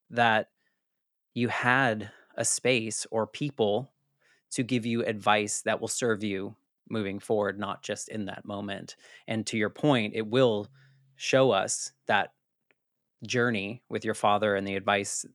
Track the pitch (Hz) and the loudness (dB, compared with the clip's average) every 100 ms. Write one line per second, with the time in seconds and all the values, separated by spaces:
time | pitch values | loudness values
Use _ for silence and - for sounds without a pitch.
0 | _ 117 120 110 - _ _ _ _ _ | _ 2 4 4 0 _ _ _ _ _
1 | _ _ _ - 120 - 123 127 131 107 | _ _ _ -2 -2 0 2 2 2 0
2 | 107 - _ - 117 - 120 127 110 104 | -6 -14 _ -6 -2 0 2 0 0 -6
3 | - 113 107 - 147 - 110 104 135 _ | -4 -2 -4 -4 -6 0 0 0 -4 _
4 | _ _ _ _ _ - 117 127 113 117 | _ _ _ _ _ -4 -2 -2 0 -2
5 | 113 110 98 107 104 - - 110 113 - | -2 0 2 4 2 -2 -2 -2 -2 -2
6 | 123 107 107 95 101 113 _ _ - 117 | 0 0 -2 -4 -6 -10 _ _ -8 -6
7 | 98 98 - 110 101 98 101 95 - 104 | -4 -6 -2 0 0 -2 -6 -8 -8 -8
8 | - 110 98 98 - 101 101 98 85 - | -6 -8 -8 -10 -10 -8 -8 -8 -12 -18
9 | - - - 110 107 113 107 - 151 131 | -20 -16 -6 -4 -2 -2 -2 0 2 2
10 | 107 110 110 120 127 107 104 - _ _ | 2 -2 0 4 4 4 -4 -12 _ _
11 | _ - - 135 135 98 101 - - - | _ -10 0 4 6 4 2 -2 -8 -8
12 | - 104 92 _ _ _ _ _ _ _ | 0 0 0 _ _ _ _ _ _ _
13 | _ _ 110 120 120 110 98 120 - 110 | _ _ -4 0 2 0 -4 -8 -8 -6
14 | 110 107 110 104 107 98 98 98 98 101 | -4 0 2 4 4 2 0 -2 2 2
15 | 101 - - | 0 -6 -10